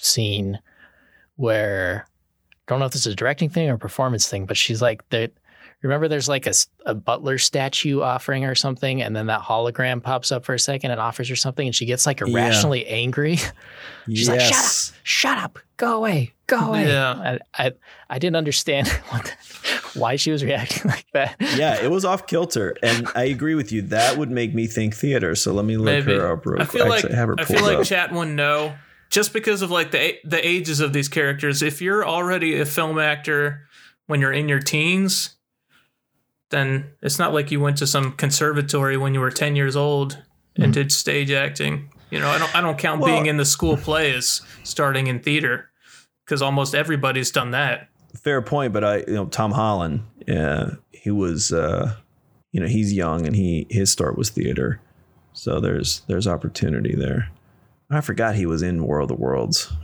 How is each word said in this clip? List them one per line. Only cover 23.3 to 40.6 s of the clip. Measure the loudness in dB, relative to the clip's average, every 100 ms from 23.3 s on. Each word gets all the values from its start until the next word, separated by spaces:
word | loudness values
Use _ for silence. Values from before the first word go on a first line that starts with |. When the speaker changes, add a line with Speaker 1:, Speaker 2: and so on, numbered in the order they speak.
| 0 0 0
Speaker 2:
with | -2
you. | -4
That | -2 2 2 2
would | -2
make | -2 -2 0
me | -2
think | 0 -2 0
theater. | 0 2 0 0
So | 0
let | 0 0
me | 2
look | 2 2 2
Speaker 3:
Maybe. | 2
Speaker 2:
her | 0
up | -2 -2
real | -2
Speaker 3:
I | 0
feel | 2 4
Speaker 2:
quick. |
Speaker 3:
like, | 2 2
Speaker 2:
Actually, |
I | 0
have | 2
her | 0
Speaker 3:
I | 2
feel | 4
Speaker 2:
pulled | 4
Speaker 3:
like | 4
Speaker 2:
up. | 2 2 0
Speaker 3:
Chatwin, | -2 -2 0
no, | 2 2 0 -6 -18 _ -2
just | 0 2
because | 0 0 0
of, | 2
like, | 2 2
the, | 2 0 -2
the | -2 0 2
ages | 0 0 0
of | 2
these | 0 0
characters. | 0 0 0 0 0
If | -2 -2
you're | -2 0 0
already | 0 0 0 0 0
a | 0
film | -2 -2 0
actor | 0 0 -2 0 0 -4 -14 -20 -20 _ -2
when | 0
you're | 2
in | 0 0
your | 0
teens, | 0 0 2 2 2 0 -4 -10 _ _ _ _ _ _ _ _ _ _ _
then | 0 0 0 -4 -6
it's | -2 0
not | 2
like | 0 0
you | 0
went | 2 2
to | 2
some | 2 0
conservatory | 0 0 2 2 0 0 0 2 2
when | 0
you | 2
were | 0
ten | 0 0 2
years | 2 2
old | 2 0 -2 -6 -16 _ _
and | 2